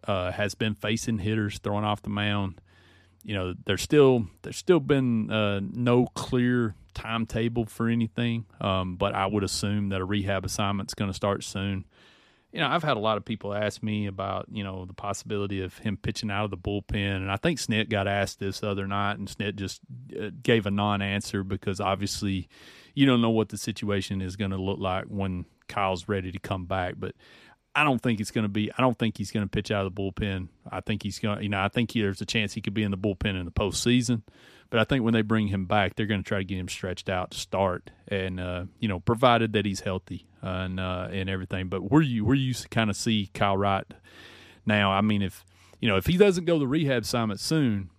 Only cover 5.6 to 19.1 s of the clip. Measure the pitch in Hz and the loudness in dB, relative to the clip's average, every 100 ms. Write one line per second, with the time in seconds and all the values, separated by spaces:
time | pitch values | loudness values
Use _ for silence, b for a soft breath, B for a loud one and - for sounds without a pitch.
5.6 | 98 117 123 120 123 - - 127 123 123 | -4 -2 4 4 4 -2 -2 2 4 2
6.6 | 113 - - - 107 113 113 113 117 120 | 0 -4 -16 -10 -4 -2 -2 -2 0 0
7.6 | 110 - 113 117 110 - 120 117 113 - | -4 -2 0 0 0 0 -2 -2 -6 -4
8.6 | 101 95 92 90 98 98 98 104 98 - | 0 0 -2 -2 -2 0 0 2 0 -2
9.6 | 104 104 101 95 92 104 95 95 92 - | 0 0 0 -2 0 0 0 -2 -2 -2
10.6 | 101 101 95 - 101 92 104 101 - 98 | -2 -2 -6 -6 -4 -2 -2 -2 -4 -6
11.6 | 98 95 - b b b b b b - | -4 -4 -8 b b b b b b -4
12.6 | 143 165 160 117 107 107 - 110 - 101 | 0 0 0 0 0 0 -2 -6 -4 -2
13.6 | 107 - 113 104 101 95 98 95 - 110 | -2 -4 -4 -2 -4 -4 -4 -4 -6 -8
14.6 | 98 95 92 95 101 98 - 104 101 98 | -8 -8 -10 -10 -6 -6 -4 -4 -2 -4
15.6 | 92 - 110 98 - 104 107 101 107 92 | -6 -6 -6 -4 -4 -4 -4 -2 -2 -4
16.6 | 95 101 - 107 101 95 95 98 170 151 | -4 -4 -2 -2 0 -2 -2 0 0 0
17.6 | - 110 110 104 98 101 98 - 98 92 | 0 0 2 0 2 2 0 -2 -6 -4
18.6 | 107 98 98 98 101 | -2 -2 -2 0 0